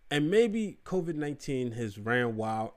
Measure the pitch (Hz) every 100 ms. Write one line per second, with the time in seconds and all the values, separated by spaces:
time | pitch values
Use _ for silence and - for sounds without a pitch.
0 | - 147 151 208 233 220 202 - - 185
1 | 170 151 147 139 - 131 123 113 110 101
2 | 107 123 120 110 110 110 110